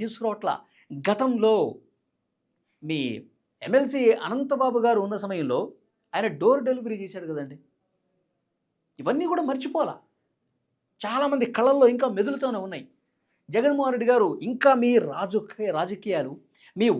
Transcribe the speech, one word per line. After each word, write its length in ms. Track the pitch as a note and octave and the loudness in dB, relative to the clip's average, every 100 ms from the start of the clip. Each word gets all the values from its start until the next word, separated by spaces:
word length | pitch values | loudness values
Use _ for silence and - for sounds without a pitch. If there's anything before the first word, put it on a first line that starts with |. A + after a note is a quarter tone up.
తీసుకురావట్లా. 520 | A3 - A3+ G#3 D#3+ - _ _ - C#3+ C#3 | -8 -6 -6 -4 -4 -6 _ _ -16 -8 -2
గతంలో 460 | G#3 C4 A#3+ G#3+ G#3+ C3+ - _ _ _ _ _ _ _ _ _ _ D3+ | 0 0 2 2 2 0 -6 _ _ _ _ _ _ _ _ _ _ -8
మీ 100 | D#3 B2+ A2 - _ _ _ - | -4 -4 -6 -12 _ _ _ 0
ఎమ్మెల్సీ 360 | B3+ C#4 C#4 A#3 - D#3+ | 2 2 2 2 2 0
అనంతబాబు 520 | B3 C#4 C4+ C4 A#3 A#3 | -6 -4 0 0 2 2
గారు 140 | A3+ G3+ | 2 0
ఉన్న 100 | G#3 | -6
సమయంలో 360 | G3 F#3 C#3 B2+ B3 - _ _ _ | -6 -4 -2 -2 -2 -10 _ _ _
ఆయన 120 | F3+ G#3+ D3 | -4 -4 0
డోర్ 240 | F#3+ C#4 B3 | 2 2 0
డెలివరీ 280 | B3+ A3+ G#3+ | -4 -4 -8
చేశాడు 240 | F#3+ F#3+ E3 | -10 -12 -8
కదండి. 240 | D3+ C#3 D#3 _ _ _ _ _ _ _ _ _ _ _ _ _ - | -8 -8 -14 _ _ _ _ _ _ _ _ _ _ _ _ _ -8
ఇవన్నీ 220 | G3+ C#4 F4 | -4 -2 0
కూడా 120 | D#4+ C#4+ | -2 -2
మర్చిపోలా, 440 | C4 - E4+ G#3 C#3 _ _ _ _ _ _ _ _ _ - | -4 -4 -2 -2 -4 _ _ _ _ _ _ _ _ _ -14
చాలామంది 420 | G#3 B3 C#4+ C4+ A#3+ A3+ | -6 -2 0 0 0 2
కళ్ళల్లో 300 | B3 C#4+ B3 | 4 6 6
ఇంకా 140 | B3 B3+ G3 | 6 -2 0
మెదులుతూనే 420 | G#3+ C4+ C4 G#3+ F#3+ | -2 -2 -4 -4 -6
ఉన్నాయి. 180 | D#3+ - _ _ _ _ _ - | -10 -14 _ _ _ _ _ -4
జగన్మోహన్ 400 | F3+ C#4 C#4+ C4+ | 0 2 2 0
రెడ్డి 120 | B3 A3+ | 0 4
గారు, 180 | B3 F#3+ - F#3+ | 4 4 0 -6
ఇంకా 220 | B3+ C#4 B3+ | 2 4 6
మీ 80 | A#3+ A#3+ D3+ | 6 4 2
రాజకీయ, 560 | D#3 F#3 G#3 G#3+ - G#3 D#3 | -6 -4 -4 -4 -8 -4 -2
రాజకీయాలు, 540 | F#3 G3 G#3+ E3+ C3 D3 _ _ - F3+ | -4 -6 -4 -4 -4 -10 _ _ -14 -2
మీ 80 | A3+ | 2